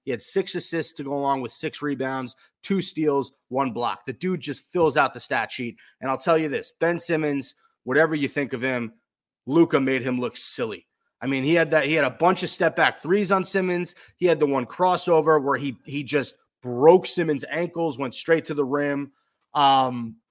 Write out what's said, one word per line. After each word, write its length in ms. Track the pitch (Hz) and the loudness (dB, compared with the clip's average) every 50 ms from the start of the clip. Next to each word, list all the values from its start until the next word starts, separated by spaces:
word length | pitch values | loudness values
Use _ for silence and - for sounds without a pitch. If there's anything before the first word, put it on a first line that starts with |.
| _ | _
He 80 | 135 | -8
had 100 | 123 110 | -6 -6
six 340 | - - - 196 190 - - | -8 -4 -4 -4 -4 -4 -6
assists 380 | 180 - - 170 165 151 - - | -8 -8 -6 -6 -6 -6 -6 -10
to 100 | - 139 | -10 -8
go 100 | 135 143 | -6 -4
along 280 | 143 139 139 139 135 | -2 -2 -2 -2 -2
with 100 | 123 113 | -4 -6
six 300 | - - - 147 - - | -8 -8 -8 -8 -8 -6
rebounds, 540 | 147 147 139 123 135 131 135 131 127 117 - _ _ _ _ _ - | -6 -4 -4 -4 -4 -4 -4 -6 -8 -10 -12 _ _ _ _ _ -4
two 180 | - 196 190 | -2 -2 -2
steals, 500 | - - - 156 156 147 139 139 127 - - _ _ - | -2 -4 -4 -2 0 2 2 2 0 -4 -10 _ _ -6
one 220 | 123 135 135 127 | -4 -2 -2 -2
block. 340 | 104 120 120 110 95 - _ | -4 -4 -4 -4 -6 -6 _
The 80 | 139 117 | -12 -10
dude 280 | - 175 185 185 147 | -6 -4 -4 -4 -4
just 300 | - 143 135 - - - | -6 -8 -10 -10 -10 -6
fills 260 | - 180 165 151 127 | 0 2 2 4 4
out 160 | 151 139 123 - | 4 2 2 0
the 60 | 120 | -8
stat 320 | - - 139 120 110 - | -8 -4 -4 -4 -4 -4
sheet. 260 | - - 120 117 110 - - _ _ _ | -6 -8 -8 -8 -8 -12 -18 _ _ _
And 80 | - 135 | -6 -4
I'll 80 | 135 | -4
tell 200 | 131 - 180 165 | -2 0 2 2
you 120 | 160 156 147 | 2 2 -2
this, 240 | 135 101 - - - _ | -4 -6 -8 -10 -6 _
Ben 200 | 165 170 175 165 | 0 0 0 -2
Simmons, 560 | - - 165 156 156 147 143 139 127 - - _ _ _ _ _ _ | -2 -2 -2 0 0 -2 -2 -4 -6 -8 -14 _ _ _ _ _ _
whatever 320 | 123 127 147 165 156 160 | 0 2 2 2 2 2
you 120 | 151 139 | -2 -2
think 260 | - - 147 139 113 127 | -4 -4 -4 -4 -4 -4
of 80 | 117 | -4
him, 320 | 127 131 127 120 117 110 - _ _ _ _ _ _ _ _ _ _ | -4 -2 -2 -4 -4 -8 -10 _ _ _ _ _ _ _ _ _ _
Luka 340 | 123 143 170 165 160 156 139 | 0 4 4 4 4 4 2
made 220 | 135 131 131 127 | 2 0 0 -2
him 180 | 113 131 127 123 | -2 -2 -2 -2
look 160 | 123 113 - | -4 -6 -6
silly. 520 | - - - - - 120 110 98 82 - _ _ _ _ _ _ _ | -8 -10 -8 -6 -6 -6 -6 -6 -10 -14 _ _ _ _ _ _ _
I 60 | 117 | -6
mean, 160 | 131 139 131 131 | -4 -2 -2 0
he 100 | 151 170 | 2 2
had 180 | 170 165 151 | 2 2 2
that, 140 | 160 151 139 | 2 2 2
he 80 | 143 160 | 2 2
had 120 | 156 139 | 0 0
a 40 | - | 0
bunch 340 | 117 - 165 180 190 - 185 | 0 2 2 2 2 2 -2
of 60 | 165 | -6
step 260 | - - 180 - - | -2 0 0 0 2
back 220 | 170 151 123 - | 2 2 2 2
threes 340 | - - 156 190 208 202 170 | 0 0 0 2 2 2 2
on 140 | 196 185 180 | 0 0 0
Simmons. 500 | - - 196 185 185 180 175 175 - - - - - _ | 0 -2 -2 0 0 -2 -2 -4 -6 -10 -16 -20 -20 _
He 80 | - 180 | 0 2
had 140 | 175 160 151 | 2 4 4
the 60 | 151 | 2
one 200 | 139 139 131 123 | 2 2 0 -2
crossover 760 | - - - 180 185 180 175 - 180 170 156 151 160 156 151 | -4 -2 0 2 2 2 2 2 4 4 4 6 6 4 4
where 160 | 131 139 135 | 4 0 0
he, 200 | 127 143 139 117 - _ | -2 -2 -6 -8 -10 _
he 180 | 156 139 143 139 | -10 -8 -8 -4
just 320 | 117 143 143 120 - - _ _ _ _ _ - | -2 -2 -2 -2 -4 -8 _ _ _ _ _ -10
broke 440 | 123 120 123 143 160 180 185 180 | -6 0 6 10 10 10 10 6
Simmons' 360 | - - 185 170 160 147 127 - - | 0 -4 -2 -2 0 -2 -4 -4 -6
ankles, 480 | 143 165 175 170 - 170 165 156 131 | -6 -4 -4 -4 -4 -4 -4 -4 -4
went 180 | 123 139 120 - | -4 -6 -6 -8
straight 300 | - - 165 165 156 - | -4 0 2 2 2 0
to 80 | - 151 | -2 -2
the 100 | 143 139 | -2 -2
rim. 480 | 127 143 143 143 143 143 139 139 - _ _ _ _ _ _ _ _ - | 0 0 0 0 -2 -2 -4 -6 -8 _ _ _ _ _ _ _ _ 0
Um, 640 | 147 143 139 135 131 131 127 123 120 117 113 110 - _ _ | 2 4 6 6 4 4 2 -2 -4 -8 -8 -10 -16 _ _